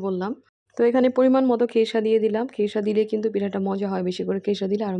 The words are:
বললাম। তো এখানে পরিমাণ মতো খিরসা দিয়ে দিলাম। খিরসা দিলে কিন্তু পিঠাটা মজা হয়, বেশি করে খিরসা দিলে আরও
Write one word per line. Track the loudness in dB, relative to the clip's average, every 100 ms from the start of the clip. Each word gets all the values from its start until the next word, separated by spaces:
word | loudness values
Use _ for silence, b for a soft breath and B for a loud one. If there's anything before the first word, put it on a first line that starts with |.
| -4
বললাম। | -4 -6 -8 _ _ _ 0
তো | 2
এখানে | 4 2 4
পরিমাণ | 4 4 4
মতো | 2 2
খিরসা | 2 2 0 2
দিয়ে | 2
দিলাম। | 2 -2 -4
খিরসা | -2 -2 -2 0
দিলে | 0 0
কিন্তু | 0 -2
পিঠাটা | -2 -2 -2 -4
মজা | -2 -4
হয়, | -2 -4
বেশি | -4 -4
করে | -2
খিরসা | -2 -2 -2
দিলে | -2
আরও | -2